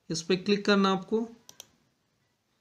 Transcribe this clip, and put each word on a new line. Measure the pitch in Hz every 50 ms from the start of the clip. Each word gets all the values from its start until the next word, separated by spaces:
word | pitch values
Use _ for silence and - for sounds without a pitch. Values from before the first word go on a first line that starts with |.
| _ -
इस | 165 160
पर | - - 185
क्लिक | 180 180 - 202 202 202
करना | 208 202 202 196 190
आपको। | 190 185 185 - 220 226 233 220 - _ _ - _ _ - _ _ _ _ _ _ _ _ _ _ _ _ _ _ _ _ _ _ _